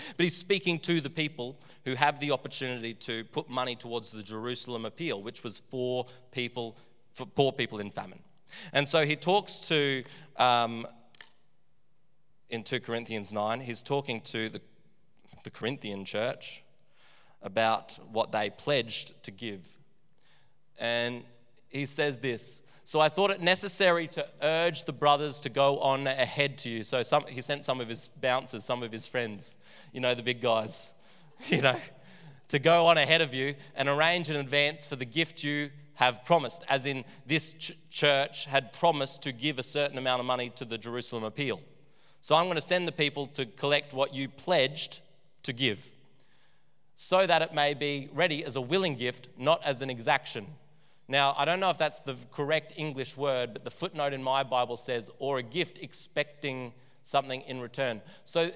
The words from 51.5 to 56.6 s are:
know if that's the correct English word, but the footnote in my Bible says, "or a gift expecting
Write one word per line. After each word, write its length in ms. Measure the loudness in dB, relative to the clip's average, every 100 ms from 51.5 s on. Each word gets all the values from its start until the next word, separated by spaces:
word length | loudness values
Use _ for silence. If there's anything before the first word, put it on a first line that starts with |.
| 2
know 80 | 0
if 100 | 0
that's 220 | -2 -2
the 160 | -10 -10 -12
correct 420 | -6 0 0 -2 -8
English 400 | -6 -6 -8 -4
word, 360 | 0 0 -2
but 120 | -6
the 60 | -12
footnote 420 | -8 -8 -2 -2
in 100 | -2
my 200 | 0 0
Bible 340 | 2 0 0 -2
says, 340 | -4 -6 -6 -6
"or 200 | -2 -2
a 40 |
gift 360 | -2 -4 -4 -6
expecting 920 | -12 -10 -6 -4 -4 -4 -8 -6